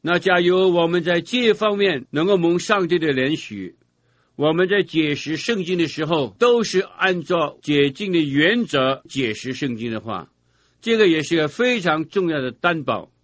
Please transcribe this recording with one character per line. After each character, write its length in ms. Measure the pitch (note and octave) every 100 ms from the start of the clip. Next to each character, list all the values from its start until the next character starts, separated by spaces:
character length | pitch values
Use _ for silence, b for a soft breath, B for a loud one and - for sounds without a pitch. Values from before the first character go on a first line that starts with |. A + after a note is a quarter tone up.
那 140 | D#3+ F3
假 200 | F#3+ F3+
如 340 | F3 F#3 F#3+
我 120 | F3
们 160 | E3+ F3
在 200 | E3 E3+
这 320 | E3+ B3 A#3
方 240 | G3+ G#3+ G3+
面 300 | G3 C#3+ -
能 180 | C#3 F3
够 80 |
蒙 240 | G3 E3+ F3
上 300 | - G3 E3+
帝 100 | F3
的 140 | D#3
怜 240 | C3 C3 D#3
恤， 380 | - G#2 F2+ _ _ _ _ _ _
我 160 | - D3
们 160 | E3 F#3
在 160 | G3+
解 320 | F3 D#3+ D3+
释 220 | C#3+ C#3+ D#3
圣 260 | - A3
经 140 | F3 F3+
的 100 | D#3+
时 160 | -
候， 320 | D3+ E3 B2 -
都 280 | B3 A#3+
是 160 | G#3 F#3
按 420 | F#3+ - F#3 F3+
照 340 | D3 F3 D3 -
解 280 | - D3 C#3+
经 220 | C3 G3+
的 80 | E3+
原 460 | D3+ C#3 E3 A#3+
则 360 | G3+ C#3+ C3 C3+ -
解 260 | C3+ B2
释 200 | G#2+ B2
圣 240 | B2+ C#3+ A2+
经 160 | A#2+
的 80 | A2
话， 280 | G#2 F#2+ - _ _ _ _ _
这 160 | A3+ A3+
个 100 | G3+
也 160 | D#3+
是 140 | C#3+ E3
个 100 | D3+
非 320 | - B3 A#3+
常 300 | F3 D#3 D#3
重 200 | G3+ F3
要 120 | D3+
的 100 | B2+
担 320 | - E3+ E3
保 300 | C3 G#2+ D#2+ _